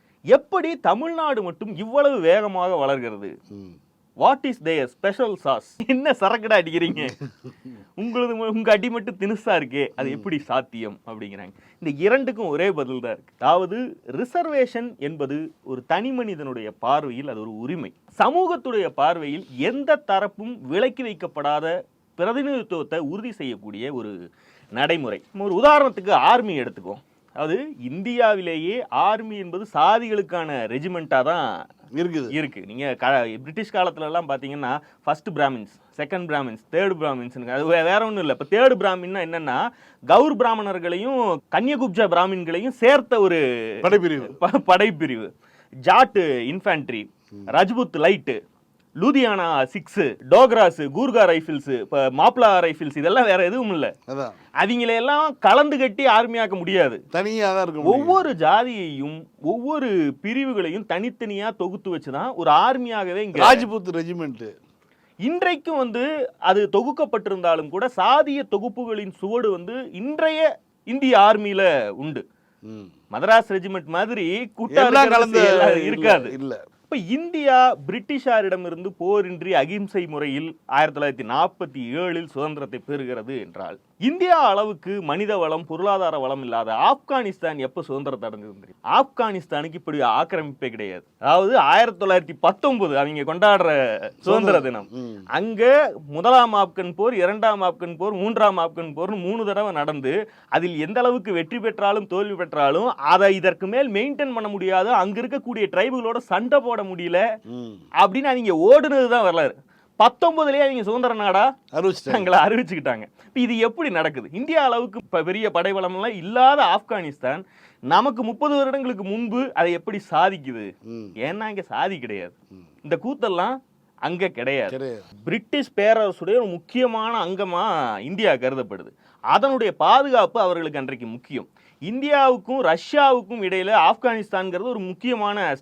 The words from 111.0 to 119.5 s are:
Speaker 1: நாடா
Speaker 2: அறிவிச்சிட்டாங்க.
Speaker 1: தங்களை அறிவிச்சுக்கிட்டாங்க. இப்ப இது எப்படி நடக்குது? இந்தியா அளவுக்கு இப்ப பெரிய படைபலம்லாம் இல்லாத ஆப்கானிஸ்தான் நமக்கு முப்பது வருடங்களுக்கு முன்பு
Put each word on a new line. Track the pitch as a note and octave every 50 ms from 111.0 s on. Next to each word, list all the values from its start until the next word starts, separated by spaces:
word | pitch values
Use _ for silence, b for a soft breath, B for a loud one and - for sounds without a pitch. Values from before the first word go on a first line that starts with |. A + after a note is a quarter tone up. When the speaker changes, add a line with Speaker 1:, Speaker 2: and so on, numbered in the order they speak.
| B3 B3 A3+
Speaker 1:
நாடா | G#3+ G#3 G3 F#3 G3 A3 C4+ C4 _ _ _
Speaker 2:
அறிவிச்சிட்டாங்க. | C3+ D#3 F3+ F#3+ - - - C3+
Speaker 1:
தங்களை | - G#3+ F#3 F#3 F3+ E3
அறிவிச்சுக்கிட்டாங்க. | D3+ G3+ G#3+ A#3 B3 D#3 F3+ D#3 C3 C#3 A#2+ G#2+ G#2+ - _ b b
இப்ப | b b B3+
இது | B3 A#3 A#3+
எப்படி | A3+ A3+ A#3 A3+ E4+ D#4 C4+
நடக்குது? | F3+ D#3+ D#3+ D#3 C#3 B2+ G#2 -
இந்தியா | D3+ G#3 C#4 D#4 D#4+ D#4 C#4
அளவுக்கு | B3+ A#3 A#3+ B3 G3+ G3 A#3 -
இப்ப | - F#3 E3 D#3
பெரிய | F3 F#3+ G#3+ A3 G3+ -
படைபலம்லாம் | E3+ F3 G3 G3 G3 F#3 F3+ F#3 F#3 G#3 A#3+ A3
இல்லாத | F3+ D#3 G3+ A3+ B3 B3+ C4+ C#4+ D4 A#3
ஆப்கானிஸ்தான் | F3 F#3 G#3 - - A3+ G3 E3+ D3 C#3 - - B2+ C#3+ F3 G3 b b b b b b b
நமக்கு | - C3 F3 G3 A#3+ C#4+ A3+ A#3 A3+
முப்பது | A3+ G#3+ - D4 D4 C#4+
வருடங்களுக்கு | C#4 C#4 C4 C4+ C#4 C4 B3+ A#3+ F#3+ G3
முன்பு | F#3+ G3+ A3+ A#3+ G#3+ A#3 B3 C4+ -